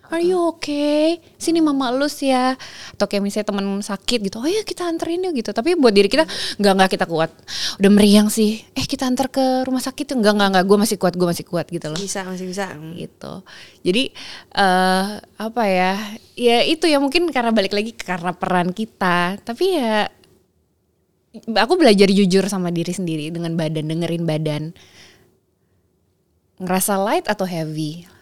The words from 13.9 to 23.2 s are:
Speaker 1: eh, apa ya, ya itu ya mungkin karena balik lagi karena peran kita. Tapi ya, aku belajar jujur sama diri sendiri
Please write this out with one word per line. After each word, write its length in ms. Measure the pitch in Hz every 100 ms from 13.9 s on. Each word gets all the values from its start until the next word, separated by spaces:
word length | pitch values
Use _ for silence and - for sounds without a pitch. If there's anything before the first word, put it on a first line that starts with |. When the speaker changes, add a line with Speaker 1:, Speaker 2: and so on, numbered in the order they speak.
| 196 269 - - - -
Speaker 1:
eh, 520 | - 196 185 185 185 196 208 - -
apa 220 | 220 226
ya, 280 | 208 185 185 196 208 214 -
ya 240 | - 240 233
itu 220 | 170 320
ya 140 | 339 285
mungkin 260 | 277 262 349
karena 200 | 262 233
balik 240 | 220 196
lagi 220 | 202 220
karena 400 | - - 180 175
peran 380 | 180 175 180 175
kita. 680 | 175 220 _ 185 175 175 202
Tapi 240 | - 233 370
ya, 300 | 349 226 214 202 - _ _ _ _ _ _ _ _ _ _ _ 220 -
aku 200 | 214 233 370
belajar 320 | 285 202 196
jujur 360 | 196 196 190
sama 240 | 196 196 175
diri 240 | 170 170
sendiri 380 | 180 175 160